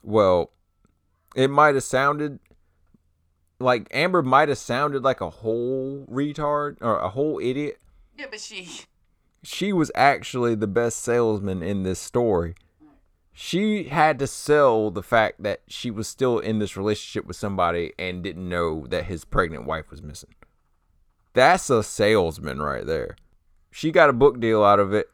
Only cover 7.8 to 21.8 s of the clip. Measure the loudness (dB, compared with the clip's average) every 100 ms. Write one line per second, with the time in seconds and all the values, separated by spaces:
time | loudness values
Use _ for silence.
7.8 | _ _ _ -16 -16 -14 -14 -16 -16 -18
8.8 | -20 _ _ _ _ _ -14 -4 -2 0
9.8 | 0 4 2 2 -6 -2 0 0 0 0
10.8 | -2 -4 -2 0 2 0 -4 -6 -4 -4
11.8 | -4 -4 -4 0 2 0 -2 -10 _ _
12.8 | _ _ _ _ _ -18 -6 -2 0 -2
13.8 | -2 2 2 2 -4 -6 2 4 6 4
14.8 | 0 -4 0 2 2 -2 -6 -6 _ -10
15.8 | -10 -8 -10 -2 0 0 -2 -2 -4 -4
16.8 | -4 -4 -6 -10 -10 -8 -6 0 0 0
17.8 | -4 -8 -8 -8 -10 -8 -6 -2 -2 -4
18.8 | -6 -6 -6 -10 -4 -2 -2 -4 -8 -8
19.8 | -8 -16 -16 -18 -20 _ _ _ _ _
20.8 | _ _ _ _ _ 4 4 4 2 0